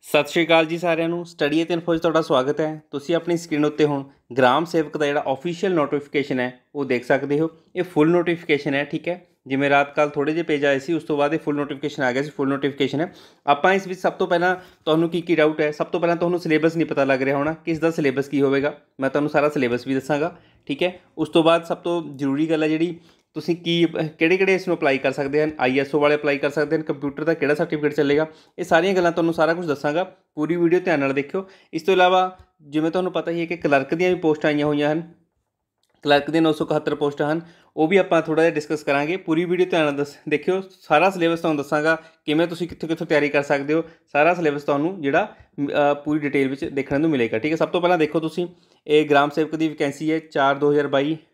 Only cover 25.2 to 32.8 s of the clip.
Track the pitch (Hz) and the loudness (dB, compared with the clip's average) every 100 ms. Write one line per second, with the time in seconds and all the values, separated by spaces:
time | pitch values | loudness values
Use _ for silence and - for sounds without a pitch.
25.2 | 135 147 156 151 127 131 139 151 147 147 | -2 0 0 0 0 0 0 2 2 2
26.2 | 151 143 147 143 147 160 156 143 143 139 | 0 -2 -2 -2 -2 -2 -4 -6 -6 -6
27.2 | 156 160 139 147 165 151 147 147 143 143 | -4 -2 0 0 -2 -2 -2 0 2 2
28.2 | 156 - _ - 175 165 180 185 175 170 | 0 -6 _ -12 0 2 2 2 0 0
29.2 | 165 165 156 165 175 139 151 151 190 - | -2 0 0 0 -2 -2 -2 -2 -4 -8
30.2 | _ - 151 175 170 180 180 156 139 135 | _ -6 -4 0 2 2 2 0 0 -2
31.2 | 139 190 190 - _ 160 156 185 180 185 | -4 -6 -8 -18 _ -6 0 4 6 4
32.2 | 185 185 - _ 147 147 | 0 -4 -20 _ -6 -2